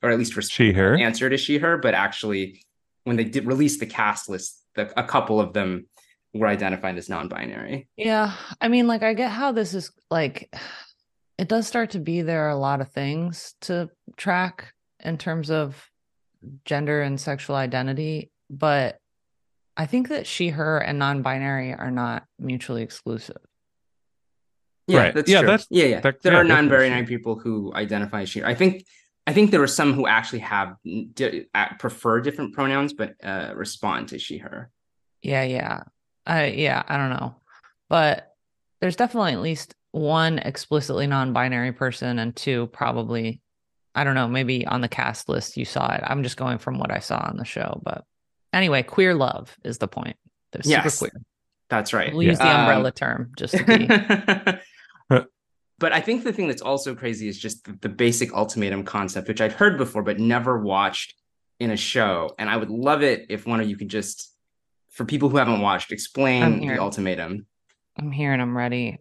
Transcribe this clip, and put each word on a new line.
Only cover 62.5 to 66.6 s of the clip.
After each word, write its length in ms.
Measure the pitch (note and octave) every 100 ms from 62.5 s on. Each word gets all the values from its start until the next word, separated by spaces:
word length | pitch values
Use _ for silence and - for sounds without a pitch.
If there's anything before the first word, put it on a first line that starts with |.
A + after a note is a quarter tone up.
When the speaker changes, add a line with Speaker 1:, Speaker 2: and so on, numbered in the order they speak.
| A2+
Speaker 1:
would 120 | G2+
love 320 | A2+ C3+ D3
it 260 | C#3+ A#2 -
if 180 | G#2+ -
one 140 | A2+
of 80 | G#2+
you 80 | G2+
could 100 | G2+
just, 480 | G#2+ G2+ - - _ _ _ _ _ _
for 160 | - A#2+
people 240 | D3 C#3+
who 80 | C3+
haven't 240 | A#2 G#2+
watched, 320 | G2+ F2+ -
explain 500 | G#2+ - - C3+ B2+
Speaker 3:
I'm 160 | A#2+
Speaker 1:
the 60 | G#2+